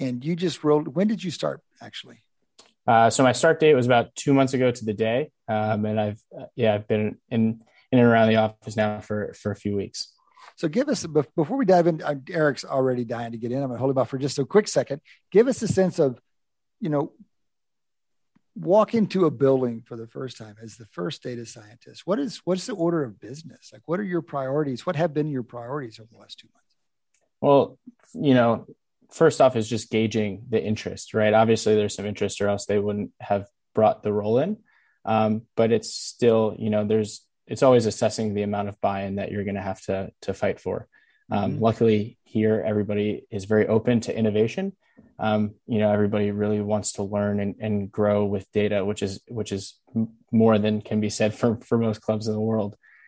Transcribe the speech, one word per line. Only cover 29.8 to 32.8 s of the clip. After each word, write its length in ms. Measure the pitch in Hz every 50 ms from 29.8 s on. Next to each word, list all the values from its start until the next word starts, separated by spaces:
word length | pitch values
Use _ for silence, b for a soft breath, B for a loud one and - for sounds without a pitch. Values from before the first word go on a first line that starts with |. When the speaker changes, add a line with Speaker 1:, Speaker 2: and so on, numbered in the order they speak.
| - -
Speaker 2:
gauging 540 | - 110 113 107 120 110 104 101 95 101 120 127
the 140 | 113 110 -
interest, 520 | 104 107 - - 98 95 - - - -
right? 180 | 110 107 107 104
Obviously, 400 | 110 113 113 113 107 - 107 107
there's 220 | 107 104 104 -
some 100 | - 98
interest, 360 | 104 98 - 101 98 - -
or 60 | 104
else 200 | 101 101 101 -
they 100 | - 104
wouldn't 320 | 101